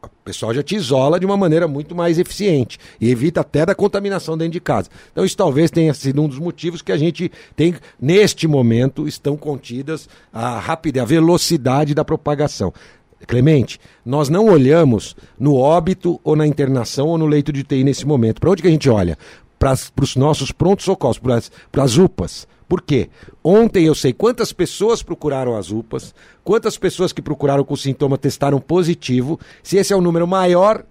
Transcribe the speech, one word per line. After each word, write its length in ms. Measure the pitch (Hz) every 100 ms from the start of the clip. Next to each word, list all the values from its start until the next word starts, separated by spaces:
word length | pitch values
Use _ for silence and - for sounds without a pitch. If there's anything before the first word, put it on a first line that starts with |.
o 60 | - _
pessoal 300 | - 92 110
já 80 | 120
te 120 | 139
isola 460 | 208 131 135 135 180
de 60 | 190
uma 100 | 202
maneira 320 | 185 156 170
muito 260 | 139 147
mais 240 | 175 170 165
eficiente 600 | 180 - 202 151 117 - - -
e 120 | 113
evita 320 | 123 151 165
até 240 | 151 143 165
da 80 |
contaminação 640 | 190 202 196 202 190 - 160
dentro 160 | 165
de 60 | 165
casa. 280 | - 120 92 - -
Então 100 | -
isso 140 | 190 -
talvez 340 | 185 135 160
tenha 220 | 165 160
sido 300 | 143 135 139
um 60 | 151
dos 100 | 131
motivos 420 | 170 - 170 165
que 120 | -
a 40 | 180
gente 340 | 160 165 - - -
tem, 200 | - 160 170 - _
neste 480 | 127 185 208 - 160
momento, 580 | 143 117 113 135 - 151
estão 300 | - 143 147
contidas 720 | 147 139 - 120 139 156 - _ _
a 260 | 110 120 117
rapidez, 440 | 95 160 160 127
a 40 | 113
velocidade 880 | 165 160 175 - 170 123 135 151
da 120 | 147 147
propagação. 680 | 156 - 147 147 - 92 - - _ _ _ -
Clemente, 520 | 120 135 151 110 - _ _
nós 280 | 117 139 139
não 160 | 175 220
olhamos 680 | 165 127 165 151 107 - - - _
no 180 | 139 139
óbito 640 | 135 170 170 185 180 165
ou 100 | -
na 120 | 156 151
internação 640 | 147 135 131 110 - 147
ou 100 | 165
no 80 | 156
leito 260 | 147 143
de 80 | 139
U 40 |
T 120 | 131 139
I 80 |
nesse 220 | 135 131 135
momento. 340 | 143 110 107
Pra 100 | -
onde 120 | 196
que 60 | 185
a 20 |
gente 180 | 156 135
olha? 300 | 107 87 80 - - _ _
Pras, 320 | 135 131 -
pros 240 | - 139
nossos 380 | 131 143 147 139
prontos-socorros, 680 | - 165 196 - 190 135 110
pras, 320 | 120 117 - - _
pras 260 | - 135 117
upas. 480 | 190 - 165 - - _ _
Por 120 | -
quê? 300 | - 139 87 - - -
Ontem 440 | 151 202 233 196 160
eu 80 |
sei 180 | 147 135
quantas 400 | 120 214 247 214
pessoas 500 | - 175 - 208 233
procuraram 540 | - 170 151 135 127 110
as 160 | 87
upas, 420 | 107 113 131 - _ - _
quantas 340 | - 220 226 -
pessoas 340 | 185 - 180
que 80 | -
procuraram 440 | - 143 143 139
com 100 | 139
sintoma 420 | 143 139 131 143 139
testaram 440 | 143 - 139 143
positivo, 800 | - 170 170 170 - 127 123 165 - -
se 160 | - 185
esse 160 | 185
é 40 | 196
o 40 |
número 280 | 175 170 175
maior 560 | 190 180 175 196 226 -